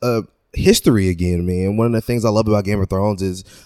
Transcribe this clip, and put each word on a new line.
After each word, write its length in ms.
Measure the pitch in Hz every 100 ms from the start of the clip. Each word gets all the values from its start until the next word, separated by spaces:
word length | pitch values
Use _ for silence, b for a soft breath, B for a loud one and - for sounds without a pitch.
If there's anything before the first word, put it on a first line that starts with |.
uh, 200 | 123 113 87 _ _
history 540 | - 185 226 165 110 92
again, 380 | 85 87 87 90
man. 320 | 90 95 107
One 100 | 117
of 60 |
the 80 | 113
things 240 | - 120 110
I 40 |
love 160 | 107 107
about 200 | 104 98
Game 160 | 104
of 80 | 95
Thrones 320 | 95 104 95
is, 240 | 95 90 - B